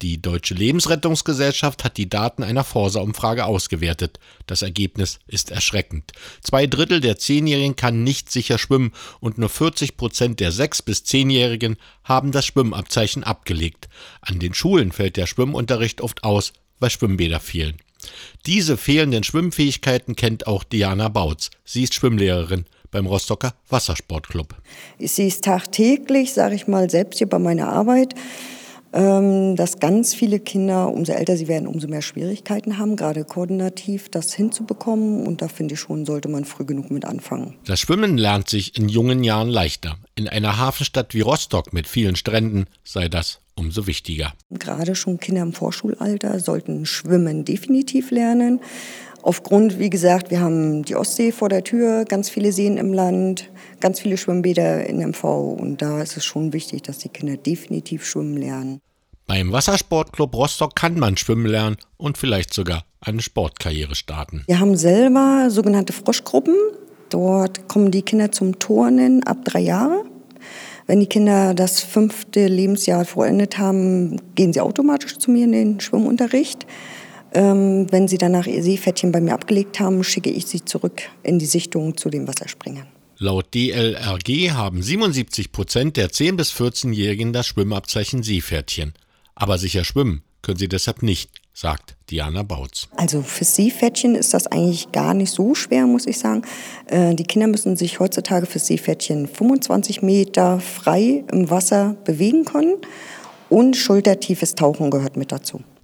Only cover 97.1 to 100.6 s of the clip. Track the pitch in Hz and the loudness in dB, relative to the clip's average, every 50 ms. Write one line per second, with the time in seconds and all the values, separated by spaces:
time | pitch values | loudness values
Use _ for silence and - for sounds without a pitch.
97.1 | 170 160 170 - - 214 214 220 214 214 - 190 185 175 180 170 - - 180 190 | 2 2 0 0 0 2 2 2 2 2 0 0 0 0 0 -2 0 0 0 0
98.1 | 185 - - - 196 180 175 175 - 170 - - 160 160 - - 156 - - - | 0 -2 -2 0 0 0 0 -2 -4 -4 -2 -2 -2 -2 0 -2 -2 -2 -2 -4
99.1 | 151 151 143 143 - - 208 240 269 269 - - - 196 202 - 202 - - 190 | -2 -2 -4 -4 -2 0 2 4 4 2 2 2 0 0 0 0 -2 0 2 4
100.1 | 196 202 196 - - - 180 180 185 180 | 4 4 4 2 2 2 4 4 4 2